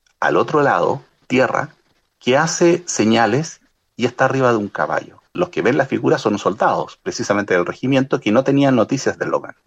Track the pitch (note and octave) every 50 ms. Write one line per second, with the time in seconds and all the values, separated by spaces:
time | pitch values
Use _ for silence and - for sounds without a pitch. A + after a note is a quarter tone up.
0 | _ _ _ - - C#2+ D2 F#2 A#2+ C3+ D3+ D3 C#3+ C3 G2+ F2 D2+ - A2+ C#3
1 | - _ _ _ _ - B2+ B2+ B2+ - - - C#3 - - _ _ _ _ _
2 | _ _ _ _ - B2 B2+ C#3+ D#3+ E3 - - F3+ E3+ F3 F3 - - - -
3 | G#2 A2 A2+ A2+ A#2 G#2+ A2+ C#3+ E3 - - _ _ _ _ _ _ _ _ -
4 | A#2 B2 - - C3 C3 C3 C3+ C3 B2 A#2 G#2+ G#2 G2 - - D#2 D#2 D2+ -
5 | - - - _ _ _ - - - - - - - B2 C#3 D#3 C#3+ - B2+ A2+
6 | C3 C3+ D#3 D3 - A2 G2+ G2 - F2+ G2 - G3 D#3 G2 D#2+ D#2 - - _
7 | - F#2 - - - - G2+ G2+ G2 - F#2 F2 F2 F2+ F2 - - B2+ C#3 C3
8 | C3+ - D#3 B2+ - G#2+ G#2+ C3 - C#3 C#3 C#3 C#3 C3+ C3 A#2 G#2 - C#3 C#3
9 | - G#2 - - - D2+ D2 C#2 - - - _ _